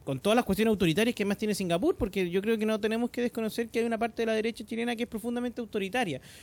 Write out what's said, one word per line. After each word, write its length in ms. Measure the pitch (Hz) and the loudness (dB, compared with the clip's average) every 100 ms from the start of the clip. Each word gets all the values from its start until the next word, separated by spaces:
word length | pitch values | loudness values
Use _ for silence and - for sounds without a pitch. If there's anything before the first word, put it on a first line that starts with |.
con 160 | - 135 | -6 0
todas 160 | 202 240 | 4 4
las 80 | |
cuestiones 240 | 226 190 226 | 4 2 2
autoritarias 460 | 196 175 170 233 | 4 4 4 2
que 100 | 226 | 0
más 140 | 202 196 | -2 0
tiene 160 | 214 | -2
Singapur, 420 | 202 180 170 311 - | 0 0 2 2 0
porque 320 | 220 196 180 | 0 0 0
yo 140 | 190 | 0
creo 160 | 214 220 | 0 0
que 80 | 220 | 0
no 120 | 214 | 0
tenemos 300 | 214 226 240 | 0 0 -2
que 140 | 247 | -2
desconocer 480 | 240 233 220 - 226 | -2 -2 -4 -4 -2
que 80 | 233 | 0
hay 80 | 233 | 0
una 100 | 220 | 0
parte 240 | 233 - | -2 -2
de 60 | 226 | 0
la 80 | |
derecha 280 | 220 226 226 | 0 0 -4
chilena 320 | 214 226 240 | -6 -4 -2
que 100 | 226 | -2
es 40 | 240 | -4
profundamente 540 | 214 233 240 247 247 | -4 -4 -2 -4 -6
autoritaria. 580 | 220 214 190 247 196 127 - - | -4 -4 -2 0 0 -4 -10 -20